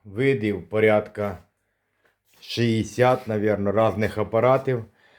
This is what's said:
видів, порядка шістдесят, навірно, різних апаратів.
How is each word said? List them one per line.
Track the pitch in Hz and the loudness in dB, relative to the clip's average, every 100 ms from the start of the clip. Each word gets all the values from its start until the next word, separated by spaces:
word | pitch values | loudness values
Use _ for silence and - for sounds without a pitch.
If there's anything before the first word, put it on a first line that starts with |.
видів, | 104 98 135 135 107 98 85 | -12 -2 0 0 -2 -4 -4
порядка | 110 107 107 104 - 101 90 - _ _ _ _ _ _ _ _ _ | 2 4 4 0 -6 -6 -8 -16 _ _ _ _ _ _ _ _ _
шістдесят, | - - 117 113 104 - 123 127 - | -10 -2 0 0 -2 2 2 2 -2
навірно, | 107 107 101 101 | -2 0 0 0
різних | 101 113 95 107 107 | 2 0 0 -4 -4
апаратів. | 101 113 123 131 135 127 110 _ _ | -2 0 2 2 0 -4 -6 _ _